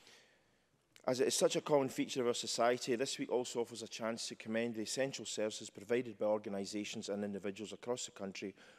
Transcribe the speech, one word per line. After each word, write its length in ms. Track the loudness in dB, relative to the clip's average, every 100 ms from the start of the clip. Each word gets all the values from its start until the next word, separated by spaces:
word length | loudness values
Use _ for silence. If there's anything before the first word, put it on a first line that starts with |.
| -20 -20 -20 _ _ _ _ _ _ -4 0
As 120 | 2
it 80 | 2
is 80 | 4
such 200 | 4 2
a 60 |
common 280 | 4 4 4
feature 320 | 0 -2 2
of 60 | 2
our 60 |
society, 600 | 0 -2 4 4 4 2 2
this 240 | 2 -2
week 120 | 0
also 300 | 0 0 -2
offers 220 | -4 -6
a 40 | -10
chance 400 | -4 -2 -2 -6
to 80 | -8
commend 400 | -2 0 0 -2
the 60 |
essential 440 | -2 0 0 -2 -6
services 440 | 0 0 -2 -10
provided 480 | -12 2 2 2 0
by 80 | 2
organisations 840 | 2 0 -4 -2 -4 -4 -6 -4
and 140 | -2
individuals 500 | -2 -2 -4 -6 -10
across 320 | -8 -4 -4 -6
the 60 |
country 440 | -6 -8 -6 -8 -10 -20